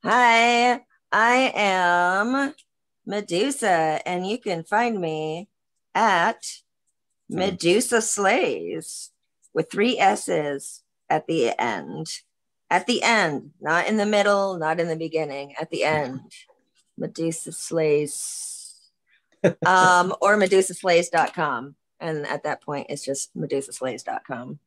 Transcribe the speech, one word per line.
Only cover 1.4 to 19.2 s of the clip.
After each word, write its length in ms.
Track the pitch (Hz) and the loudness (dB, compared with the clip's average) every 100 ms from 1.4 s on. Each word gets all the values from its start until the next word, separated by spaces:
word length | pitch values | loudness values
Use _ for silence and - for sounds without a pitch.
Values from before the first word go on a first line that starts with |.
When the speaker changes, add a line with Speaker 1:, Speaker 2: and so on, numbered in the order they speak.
| 262 | 2
Speaker 1:
am 1000 | - 202 185 180 175 175 190 226 262 277 - _ _ _ _ | 0 0 2 2 4 2 0 0 0 -2 -6 _ _ _ _
Medusa, 960 | - 208 208 175 254 269 220 170 160 151 - | -8 -8 -4 -2 0 0 2 2 2 0 -4
and 200 | 180 185 | -4 -4
you 120 | 240 | -4
can 240 | 220 170 | -4 -6
find 340 | 165 208 240 220 | -2 0 0 -2
me 480 | 170 156 156 160 202 _ _ _ _ | -4 -4 -4 -6 -10 _ _ _ _
at 480 | 190 220 185 180 - - - _ _ _ _ _ _ _ | 0 4 4 2 -2 -10 -16 _ _ _ _ _ _ _
Speaker 2:
Hmm. 100 | - | -4
Speaker 1:
Medusa 600 | 190 180 165 202 240 233 | -4 0 2 2 2 0
Slays 1080 | 226 - 196 233 339 104 85 160 160 - - _ _ _ _ | 0 0 2 2 0 -2 -6 -8 -10 -16 -16 _ _ _ _
with 180 | - - | -6 -4
three 280 | - 226 247 | 0 0 4
S's 840 | 190 208 - 170 147 139 - - _ _ _ | 2 2 -2 -2 -2 -6 -10 -18 _ _ _
at 160 | 156 - | -2 0
the 320 | 160 117 - | 0 0 0
end. 640 | 120 101 76 104 160 - _ _ _ _ _ | -2 -4 -8 -10 -10 -12 _ _ _ _ _
At 160 | 277 285 | -2 0
the 160 | 240 | 0
end, 480 | 233 226 175 143 - _ | 2 2 2 -2 -8 _
not 280 | 151 165 - | 0 0 2
in 80 | 220 | 0
the 100 | 202 | 2
middle, 500 | 208 202 202 196 185 | 2 4 2 0 -2
not 220 | 156 165 | -2 -2
in 80 | 170 | -2
the 80 | 160 | -4
beginning, 580 | 160 156 151 139 143 139 | -4 -4 -4 -8 -10 -10
at 100 | 160 | -8
the 120 | 165 | -2
end. 380 | 147 151 135 131 - - - _ _ _ _ - | 0 0 -2 -8 -14 -20 -20 _ _ _ _ -10
Medusa 540 | 156 - 165 165 - | -10 -6 -6 -6 -10
Slays. 1200 | 165 - 165 156 147 147 - - - - - - - _ _ _ _ | -12 -6 -2 2 2 0 -8 -10 -10 -12 -16 -20 -20 _ _ _ _